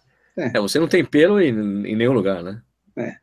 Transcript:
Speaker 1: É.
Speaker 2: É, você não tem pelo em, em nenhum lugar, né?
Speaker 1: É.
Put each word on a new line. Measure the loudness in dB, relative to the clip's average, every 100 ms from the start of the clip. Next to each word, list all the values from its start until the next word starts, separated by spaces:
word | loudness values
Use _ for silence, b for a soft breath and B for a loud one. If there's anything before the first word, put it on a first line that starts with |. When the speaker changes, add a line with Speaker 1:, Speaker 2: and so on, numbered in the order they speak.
| _ _ _ -8
Speaker 1:
É. | -4 -2
Speaker 2:
É, |
você | -2 0
não | 0
tem | 0
pelo | 2 4 4 4
em, | 2 0 -2 -4 -4
em | 0
nenhum | 0
lugar, | 2 0 -4
né? | -6 -12 -16 _ _ -10
Speaker 1:
É. | -10 -12